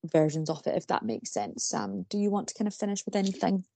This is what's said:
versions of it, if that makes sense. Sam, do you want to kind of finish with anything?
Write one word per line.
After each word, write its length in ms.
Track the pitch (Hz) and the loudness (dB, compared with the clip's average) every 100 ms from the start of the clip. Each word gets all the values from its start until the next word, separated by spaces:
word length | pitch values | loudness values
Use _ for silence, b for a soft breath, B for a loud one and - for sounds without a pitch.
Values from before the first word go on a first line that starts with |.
| 165 | 4
versions 440 | 160 156 156 156 | 4 6 2 -2
of 160 | 156 - | -2 0
it, 100 | - | -2
if 120 | - | 2
that 180 | 165 220 | 0 0
makes 260 | 220 - | -4 -4
sense. 340 | - 202 - - | -4 -4 -4 -4
Sam, 420 | - 101 196 185 | -2 -2 -4 -4
do 80 | 208 | 0
you 140 | 202 | 2
want 160 | 202 - | 2 -2
to 80 | - | -4
kind 120 | 214 | -4
of 60 | |
finish 320 | - 202 202 - | -2 -2 -2 -2
with 100 | 208 | 0
anything? 480 | 190 190 190 196 - | 0 2 2 2 -2